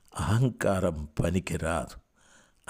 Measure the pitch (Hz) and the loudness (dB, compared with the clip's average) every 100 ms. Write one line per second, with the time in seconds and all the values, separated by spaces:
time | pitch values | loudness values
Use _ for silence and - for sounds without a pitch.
0 | _ - 80 113 131 - - 95 90 78 | _ -4 2 4 2 2 0 2 0 -2
1 | 76 - 85 90 - 82 82 82 - - | -6 -2 0 0 0 -4 -2 -2 -4 -12
2 | - _ _ - _ _ - | -20 _ _ -20 _ _ -2